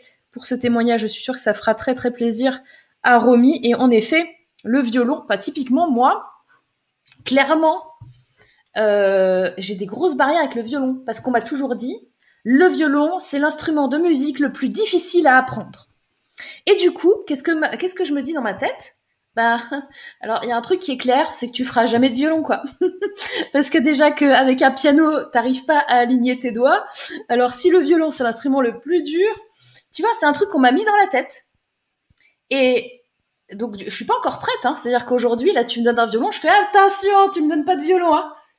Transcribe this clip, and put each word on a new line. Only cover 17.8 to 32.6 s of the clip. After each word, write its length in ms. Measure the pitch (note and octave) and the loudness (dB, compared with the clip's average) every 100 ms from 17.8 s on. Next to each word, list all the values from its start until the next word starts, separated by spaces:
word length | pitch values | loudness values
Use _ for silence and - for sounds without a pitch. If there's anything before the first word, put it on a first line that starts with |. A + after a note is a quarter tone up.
| F4+ | -6
que 120 | F#4 D#4+ | -4 -4
je 80 | |
me 80 | C#4+ | -4
dis 120 | C4+ | -4
dans 80 | D#4+ | -4
ma 120 | A3+ | -6
tête ? 420 | F#3+ D#4+ C5 - _ _ _ _ - | -4 -6 -6 -14 _ _ _ _ -2
Ben, 260 | A#3 A#3 A#3 C#4+ C#4 | 0 0 -4 -10 -12
<laughs> 300 | - - - | -18 -20 -14
alors, 180 | G#3+ A3+ | -6 -4
il 60 | A3+ | -4
y 20 | |
a 60 | A#3 | -4
un 40 | |
truc 180 | A#3 F#4 | -2 -2
qui 120 | - | -2
est 60 | B3+ | -4
clair, 320 | B3+ B3+ D#4+ - | 0 0 0 -6
c'est 120 | A#3+ | -10
que 40 | |
tu 140 | - B3+ | -8 -4
feras 200 | A#3 A#3 | 0 2
jamais 240 | A#3 C4 | 2 2
de 60 | A#3 | 2
violon, 260 | D4+ D#4+ | 0 0
quoi. 220 | - - C#4 - | -2 -4 -6 -4
<laughs> 760 | F4+ - G4+ G4+ - B4 - | -4 -2 -8 -8 -8 -8 -2
Parce 160 | C#4 C#4 | -2 2
que 80 | D#4+ | 2
déjà 340 | C4 C#4+ D4 | 2 4 2
qu'avec 500 | D4 C#4+ C4 C4 C4 | 4 4 4 4 4
un 100 | C4+ | 2
piano, 540 | C4 D4+ C#4+ D#4 D4+ - | 2 2 4 4 0 -2
t'arrives 320 | A#3+ A#3 B3+ - | -2 0 -2 0
pas 140 | D4+ | 0
à 180 | D4+ A#3+ | 2 2
aligner 420 | A#3+ B3+ B3 B3+ | 2 0 0 -2
tes 120 | B3+ | -4
doigts. 340 | A3+ B3 A#3+ - - - D#4 - | 0 2 2 -2 -12 -12 -12 -4
Alors, 260 | B3 B3 | 0 0
si 160 | B3 F4 | 0 2
le 100 | F4+ | 4
violon, 300 | C#4+ E4 D#4 | 4 2 0
c'est 140 | - | -2
l'instrument 380 | A#3+ A3+ C#4 C4+ | -4 -4 -2 0
le 180 | A#3+ - | 0 -4
plus 240 | C#4+ F4 | -2 -2
dur, 260 | C#4+ E4 G#4 A4 - _ - - _ | -2 0 0 -2 -12 _ -20 -20 _
tu 80 | - | -4
vois, 100 | G#4 A4+ | -2 0
c'est 80 | D4 | 0
un 80 | |
truc 160 | C#4+ G4+ | 0 -2
qu'on 100 | D4+ | 2
m'a 120 | B3+ | 2
mis 140 | C#4+ G#4+ | 2 2
dans 100 | G#4 | 2
la 120 | G4 | 2
tête. 360 | B3+ - - _ _ _ _ _ _ _ _ _ _ _ | -2 -6 -12 _ _ _ _ _ _ _ _ _ _ _
Et 520 | C4+ | 0